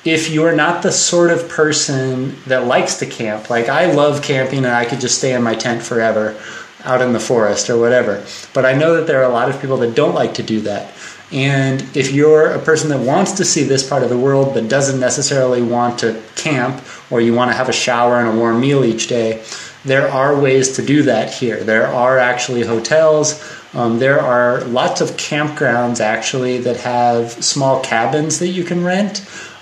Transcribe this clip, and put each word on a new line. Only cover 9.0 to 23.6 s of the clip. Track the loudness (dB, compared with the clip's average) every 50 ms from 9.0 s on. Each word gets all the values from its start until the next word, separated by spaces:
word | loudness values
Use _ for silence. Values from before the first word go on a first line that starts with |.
| 2
there | 2 2 2
are | 2 2
a | 2
lot | 2 0 -2
of | -2 -4
people | -2 -2 0
that | 0 0 0 2
don't | 2 2 2 2
like | 0 -2 -2 -2
to | -6 -4
do | -2 -4 -2
that. | -2 -4 -6 -6 -8 -12 -16 -18 -18 -18 -18 -20 -16 -8
And | -4 -2 0 2 2 0 0 0 -2 -4 -6 -4 -4
if | -2 -2 0
you're | 2 4 6 6 6 6 4 2
a | 0 0
person | 2 2 2 2 2 0
that | 0 0
wants | 0 2 2 2 2 0 0
to | -2 -2
see | 0 0 0 2
this | 2 0 0 0
part | 0 -2 0 0
of | 0
the | 0
world | 0 2 2 4 2 2 2 0
but | -2 -2 0
doesn't | 0 0 0 0 0 0
necessarily | 0 0 0 -2 -2 0 0 2 2 2 2 2 0
want | 0 0 0 0 -2 -2 -2
to | -2 -2 -2 -4 -10 -12 -12
camp, | -6 -2 -2 0 0 -2 -2 -4 -8 -12 -16 -20 -20 -8 -2
or | 0 2
you | 2 4 4
wanna | 2 2 2 0
have | 0 0
a | -2 -2
shower | -2 0 0 2 2 2 2 2 2
and | 2 0
a | 0 0
warm | 0 2 2 2
meal | 2 2 2 2 2
each | 2 0 -2 -4
day, | -2 -2 -2 0 -2 -4 -6 -8 -14 -14 -14 -16 -18 -20 -10 -4
there | 0 0 2 2 0
are | 0 0 0 2 2 2
ways | 2 4 4 2 2 0 -2
to | -4 -2
do | 2 2 2 4
that | 2 2 0 -2 -4 -6
here. | -4 -4 -4 -4 -4 -2
There | 0 2 2 2
are | 0 0 0 2 4 4 4
actually | 2 2 0 -2 -4 -4 -2 -2 -2
hotels. | 0 -2 -2 0 0 2 4 4 4 4 4 2 0 -2 -6 -12 -16 -18 -18